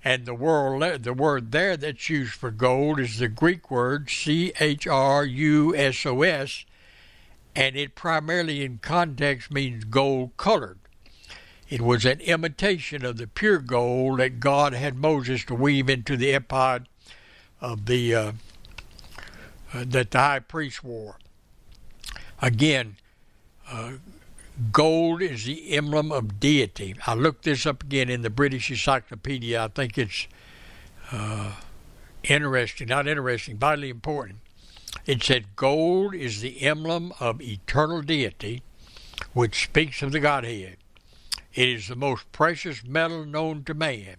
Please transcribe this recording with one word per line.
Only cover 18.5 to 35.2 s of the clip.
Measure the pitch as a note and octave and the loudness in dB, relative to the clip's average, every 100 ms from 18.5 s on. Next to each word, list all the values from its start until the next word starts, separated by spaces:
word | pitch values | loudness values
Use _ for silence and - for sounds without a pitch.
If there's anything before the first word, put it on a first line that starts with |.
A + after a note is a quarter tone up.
| - - - - - - - - - - - - | -20 -18 -18 -18 -20 -18 -18 -18 -18 -20 -18 -12
uh, | B2 | -8
that | B2 B2+ A#2+ | 0 0 4
the | C3 | 4
high | C#3 C#3 | 4 4
priest | A#2+ D#3+ D3 - | -4 -8 -8 -8
wore. | C#3 A#2 G#2+ G2+ - _ _ - - - - - - - - - | -12 -12 -12 -16 -20 _ _ -20 -20 -20 -20 -16 -14 -14 -14 -2
Again, | B2 A2+ D3+ C#3 A#2 G2+ _ _ _ _ _ _ - | 0 4 4 4 0 -10 _ _ _ _ _ _ -14
uh, | A2+ A#2 C3+ E3+ - - - - - A#2 | -10 -10 -12 -18 -20 -20 -20 -20 -6 0
gold | G#2 D#3 D#3+ E3 E3 | 4 6 6 4 2
is | F#3 B2+ | -2 -4
the | A2 D#3 - | -6 -8 -2
emblem | D3 D3 D3+ D3+ | 0 2 0 0
of | D3 A2 G2+ | -2 -4 0
deity. | C#3 D3 A2+ - G2 F#2+ | 4 4 2 -2 -10 -6
I | - | -2
looked | A2+ D3 D3 | 2 2 0
this | - C#3 D#3 | -2 0 0
up | C#3 | -4
again | C#3+ C#3 B2+ | -2 0 0
in | B2 | 0
the | A2+ | -2
British | A2 C#3+ C3 - | 0 0 0 -4
Encyclopedia. | B2+ - C3+ - A#2 C3 C3+ A#2 A#2 | -2 2 0 0 -12 -8 -6 -2 -2
I | A2 | -2
think | G#2 C3 A2 | -2 -4 -2
it's, | A2+ - - - - - - - - - - | -2 -2 -8 -12 -20 -20 -20 -20 -20 -20 -12
uh, | A2 G#2+ G#2+ G#2 G2+ - - - - - - | -8 -6 -6 -8 -10 -16 -18 -20 -20 -20 -10
interesting, | - C#3+ D3 C3 A2+ - A2+ | 2 2 4 0 0 -6 -2
not | C3+ C#3+ | -2 0
interesting, | D3+ B2+ A#2+ - G#2+ | -2 -2 -4 -4 0
vitally | C3+ D3+ C#3 | 0 0 -4
important. | A#2 D3 D3 A2+ G2 - - - - - - | -10 -6 -6 -8 -14 -20 -20 -20 -20 -16 -14
It | - C3 | -2 0